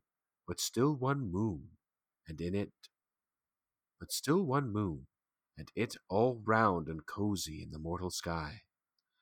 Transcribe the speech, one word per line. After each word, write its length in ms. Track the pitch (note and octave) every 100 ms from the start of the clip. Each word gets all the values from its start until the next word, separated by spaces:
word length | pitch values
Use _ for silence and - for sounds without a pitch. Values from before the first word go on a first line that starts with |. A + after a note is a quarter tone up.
| _ _ _ _ -
"But 140 | F2
still 340 | - A2 C#3 C#3+
one 340 | B2+ C#3 A2+
moon, 480 | F2 A2 D2+ G2+ - _ _ _ _ -
and 140 | D#2
in 160 | F2 G2
it, 320 | G2+ _ - _ _ _ _ _ _ _ _ _ _ -
but 140 | -
still 280 | - - F3 E3
one 240 | C3+ C3+
moon, 400 | G#2 G2+ C#2+ C2+ _ _ _ _ -
and 120 | D2 -
it 220 | A#2 - -
all 320 | F#2+ B2 A#2+
round 480 | G#2+ A2 A2 F2 D2+
and 180 | D#2+ -
cozy 560 | - G#2 F#2+ D#2+ D#2
in 100 | D#2+
the 60 | D#2+
mortal 320 | E2 F2 F2+
sky." 540 | - F2 E2 D2+ G#2+ _ _ _ _ _ _